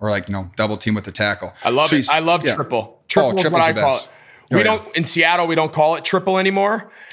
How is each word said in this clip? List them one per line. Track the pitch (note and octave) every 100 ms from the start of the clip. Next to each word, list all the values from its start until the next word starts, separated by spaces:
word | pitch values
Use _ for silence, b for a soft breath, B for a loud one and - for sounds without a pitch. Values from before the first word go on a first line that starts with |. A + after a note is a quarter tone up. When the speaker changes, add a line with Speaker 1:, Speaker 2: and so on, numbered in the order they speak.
Speaker 1:
or, | G#2+
like, | G2+ F#2+
you |
know, | G2 F2+ -
double | G#2+ G#2
team | A2+
with | G#2+
the | F#2+
tackle." | - G#2 G2 F2+ B
Speaker 2:
I | B2+
love | B2+ D#3
Speaker 1:
So | D3+
Speaker 2:
it. |
Speaker 1:
he's, | B2+
Speaker 2:
I | D#3
love | E3 E3+
Speaker 1:
yeah. | C#3+
Speaker 2:
triple. | G#2+ C3 A#2+ A2 -
Speaker 1:
Oh, | -
Speaker 2:
Triple | - C3+
is |
what | F#3+
Speaker 1:
triple's | D#3+ E3+
Speaker 2:
I | D#3+
Speaker 1:
the | G#2+
Speaker 2:
call | -
Speaker 1:
best. | B2 -
Speaker 2:
it. | B B B -
We | -
Speaker 1:
Oh, |
yeah. |
Speaker 2:
don't, | G#3+ G#3+ - E3
in |
Seattle, | E3 E3+ E3 F3 E3+
we | D#3+
don't | D#3
call | D#3 D#3 E3
it |
triple | - F#3+ F#3 F#3+
anymore. | F#3+ G3 G3+ G#3+ - B B